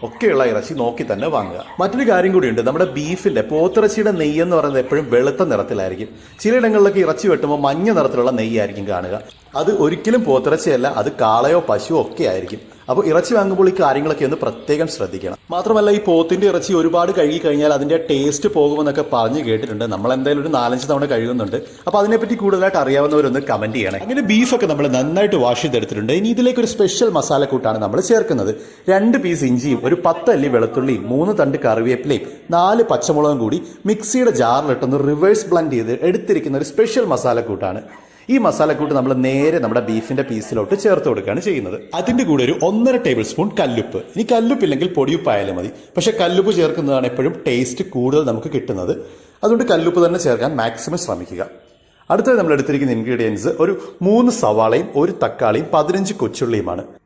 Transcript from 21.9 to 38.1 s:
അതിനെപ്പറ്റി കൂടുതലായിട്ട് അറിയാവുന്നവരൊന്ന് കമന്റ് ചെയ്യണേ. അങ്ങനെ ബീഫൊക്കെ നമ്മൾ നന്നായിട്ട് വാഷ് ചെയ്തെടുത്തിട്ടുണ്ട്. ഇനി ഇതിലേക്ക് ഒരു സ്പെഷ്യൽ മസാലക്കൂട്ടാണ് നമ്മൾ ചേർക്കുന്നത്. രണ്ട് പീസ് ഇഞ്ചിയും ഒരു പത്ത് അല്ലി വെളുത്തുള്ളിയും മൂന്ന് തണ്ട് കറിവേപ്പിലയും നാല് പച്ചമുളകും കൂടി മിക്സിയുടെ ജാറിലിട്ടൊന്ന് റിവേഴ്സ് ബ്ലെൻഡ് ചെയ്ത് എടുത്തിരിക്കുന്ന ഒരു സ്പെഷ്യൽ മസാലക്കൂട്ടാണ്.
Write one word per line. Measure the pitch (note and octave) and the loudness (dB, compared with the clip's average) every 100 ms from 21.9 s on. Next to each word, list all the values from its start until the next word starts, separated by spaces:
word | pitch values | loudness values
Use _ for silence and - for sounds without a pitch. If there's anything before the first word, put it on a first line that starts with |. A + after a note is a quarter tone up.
| G3+ | 0
അതിനെപ്പറ്റി | G#3 A3+ A3+ A#3 | 2 2 0 -2
കൂടുതലായിട്ട് | G3+ G3 F#3+ F#3 | 0 2 2 2
അറിയാവുന്നവരൊന്ന് | C3+ C#3 D3 D3+ C#3 B2+ C#3+ | 2 2 2 2 2 0 -2
കമന്റ് | G#2 G#2+ A2+ | -2 -2 -2
ചെയ്യണേ. | F#2+ G2 G3 | -4 -4 -4
അങ്ങനെ | C4 A3 | -2 2
ബീഫൊക്കെ | G#3+ B3 A#3 G3 | 2 4 2 0
നമ്മൾ | D3 D3+ B2+ | 0 0 0
നന്നായിട്ട് | C#3 F3 G3+ F3 A#2+ | 0 2 2 2 2
വാഷ് | A#2+ D#3+ | 0 0
ചെയ്തെടുത്തിട്ടുണ്ട്. | B2 G#2+ G#2+ G#2+ D#3+ | -2 -2 -4 -2 0
ഇനി | G#3+ A#3+ | 0 2
ഇതിലേക്ക് | B3 B3 A3 | 2 2 -2
ഒരു | - | 0
സ്പെഷ്യൽ | G3+ - A#3 E3+ | 0 2 0 2
മസാലക്കൂട്ടാണ് | C3 C#3 C3+ C3 A2+ A2 G#2 | 0 0 0 0 -2 -2 -2
നമ്മൾ | B2 - | -2 2
ചേർക്കുന്നത്. | A3+ A3 C#3 G2 G#2+ - - - | 2 2 -2 -2 -4 -10 -10 0
രണ്ട് | F#3+ A3 C4 | 2 4 2
പീസ് | F#3 E3 C3+ | 0 -2 0
ഇഞ്ചിയും | B2 C#3 B2 B2 | 0 0 0 0
ഒരു | F3 F3 | 0 0
പത്ത് | E3 - G#3+ | 0 2 2
അല്ലി | C#3+ A#2+ | 2 2
വെളുത്തുള്ളിയും | A2+ B2 C3 A#2 G#2 | 2 0 -2 -2 -2
മൂന്ന് | B2+ F3 G#3 | 0 0 2
തണ്ട് | C#3 C#3 C3 | 0 0 0
കറിവേപ്പിലയും | A2 A#2 B2 D3 A#2 - - - E3+ | 0 0 -2 0 -4 -4 -16 -2 2
നാല് | F3+ A3+ A3+ | 2 2 2
പച്ചമുളകും | B2+ - D3+ D3+ C#3+ | 0 0 2 2 2
കൂടി | A2 D#3+ - - G3 | -2 -4 -6 -8 -4
മിക്സിയുടെ | G#3+ - B3+ B3 B2+ | -2 0 0 2 2
ജാറിലിട്ടൊന്ന് | A#2 B2+ D3 C3+ C3 C3+ C#3 | 2 2 0 -2 0 0 0
റിവേഴ്സ് | D3 F#3 G#3 - | 2 2 2 2
ബ്ലെൻഡ് | F3 D#3+ B2+ | 0 0 -2
ചെയ്ത് | A2 B2 E3 | -2 -2 0
എടുത്തിരിക്കുന്ന | F#3 - F3+ F#3+ C3+ | 0 0 -2 0 -4
ഒരു | D3+ | -4
സ്പെഷ്യൽ | - A3 C4 G#3+ | 0 0 2 0
മസാലക്കൂട്ടാണ്. | B2+ B2+ A#2 A#2 G2 F#2+ G2 - - - | 0 0 0 -2 -4 -6 -6 -12 -20 -20